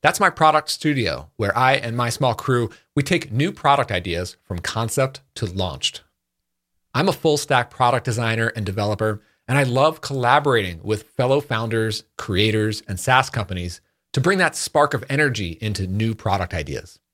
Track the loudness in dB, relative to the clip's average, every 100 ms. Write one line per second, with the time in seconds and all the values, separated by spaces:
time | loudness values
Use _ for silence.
0 | 0 2 0 4 4 4 0 -4 -2 0
1 | -2 -4 -10 _ -2 2 2 2 -2 -4
2 | -4 0 -2 0 0 0 0 -8 _ -4
3 | 0 -2 -2 -2 -2 -2 2 2 2 -2
4 | -2 -4 -6 -10 _ -8 -6 -4 -2 0
5 | -2 -4 _ -8 -6 -4 -4 -4 -6 -8
6 | _ _ _ _ _ _ _ _ _ 0
7 | 0 2 2 0 2 0 0 0 2 2
8 | 0 -2 0 0 -2 -2 -6 -2 -2 0
9 | -2 -4 _ _ -2 0 2 4 2 0
10 | -8 -2 4 4 4 2 0 -6 -4 -4
11 | -4 -2 2 2 0 -4 -2 0 0 -4
12 | -10 -14 -2 2 4 4 0 -2 -8 -6
13 | 4 4 4 -4 -6 -6 -8 -10 _ _
14 | _ 0 2 2 0 -2 -2 2 2 0
15 | -2 0 0 0 -6 -6 -6 -4 -4 0
16 | -2 -2 -2 -2 -2 -4 -6 -8 -10 -20
17 | _